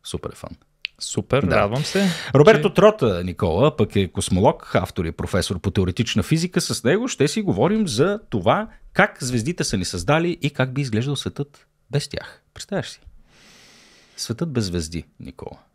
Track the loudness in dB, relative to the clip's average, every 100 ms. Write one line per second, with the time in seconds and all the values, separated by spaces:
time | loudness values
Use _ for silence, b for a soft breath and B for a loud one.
0 | -10 -10 -10 -14 -18 -18 _ _ -18 _
1 | -6 -6 0 0 2 2 2 -2 -2 0
2 | 0 -2 B 6 8 6 4 6 6 6
3 | 0 0 -4 -2 0 2 2 2 0 2
4 | 0 -2 0 4 4 2 -2 -2 -2 -4
5 | -6 -6 -4 -2 -2 -4 -2 0 0 0
6 | -2 0 0 0 0 -2 -4 -4 0 0
7 | 0 0 0 0 -2 2 2 2 0 2
8 | 0 0 -4 -2 2 2 0 b -6 0
9 | 0 0 -4 -2 -2 -4 -2 -2 -2 -4
10 | 0 0 0 -2 -6 -2 -4 -2 -2 -2
11 | -2 -4 -6 -8 -10 _ _ _ _ -6
12 | -4 -10 -12 -20 _ -20 -6 -6 -6 -14
13 | -20 -20 b b b b b b b b
14 | b -14 -8 -6 -2 -2 -2 -4 -4 -8
15 | -10 _ -18 -16 -16 -18 _